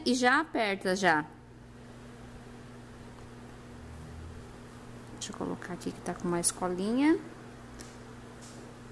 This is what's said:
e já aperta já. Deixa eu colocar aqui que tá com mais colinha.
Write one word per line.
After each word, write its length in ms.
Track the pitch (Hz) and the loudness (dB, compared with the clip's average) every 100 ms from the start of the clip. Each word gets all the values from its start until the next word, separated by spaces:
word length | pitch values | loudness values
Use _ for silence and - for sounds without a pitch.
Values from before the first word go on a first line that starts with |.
| 247 | 6
e 80 | |
já 240 | 247 247 269 | 6 8 8
aperta 560 | 311 277 214 196 190 | 6 4 4 4 4
já. 300 | 185 185 156 151 - - - - - - - - - - - - - - - - - - - - - - - - - - - - - - - - - - - - - - | 6 8 8 4 -6 -16 -16 -16 -16 -14 -14 -14 -14 -12 -12 -12 -14 -14 -14 -14 -14 -14 -12 -14 -14 -14 -14 -14 -12 -10 -10 -10 -10 -10 -10 -12 -12 -12 -12 -12 -12 -10
Deixa 180 | - - | -8 -8
eu 40 | - | -4
colocar 360 | 180 - - | -4 -4 -4
aqui 180 | 175 180 | -4 -4
que 100 | - | -4
tá 120 | - | -4
com 140 | 175 175 | -2 2
mais 240 | 175 170 | 4 2
colinha. 680 | - 180 180 202 247 302 359 - - - - - - - - - - - - - - - - - | 2 2 2 2 6 8 6 2 -12 -14 -14 -14 -12 -12 -12 -14 -14 -14 -14 -14 -12 -14 -14 -14